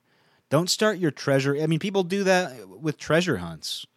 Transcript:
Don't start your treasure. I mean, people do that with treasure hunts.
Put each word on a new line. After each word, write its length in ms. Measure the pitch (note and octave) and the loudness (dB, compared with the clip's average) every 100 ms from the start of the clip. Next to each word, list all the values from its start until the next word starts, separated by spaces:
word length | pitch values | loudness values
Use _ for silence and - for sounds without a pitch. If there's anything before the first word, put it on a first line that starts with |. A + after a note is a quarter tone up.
| _ _ _ _ _ | _ _ _ _ _
Don't 200 | C#3 F3+ | 0 0
start 280 | - G#3+ F#3 | 0 0 2
your 120 | F3 | 0
treasure. 460 | - - C3+ C3+ C#3+ | 0 0 2 2 0
I 100 | D#3 | 0
mean, 120 | E3 | 0
people 240 | G3 G3 | 0 -2
do 220 | F3+ G3 | 0 0
that 440 | F#3+ F#3 F3+ B2+ F#2+ | 2 2 2 -6 -16
with 300 | F#2+ D#3 D3 | -8 -6 -4
treasure 400 | - D#3 F3+ A2 | 0 2 2 -2
hunts. 480 | F2 D#2+ - - - | -4 -10 -10 -10 -12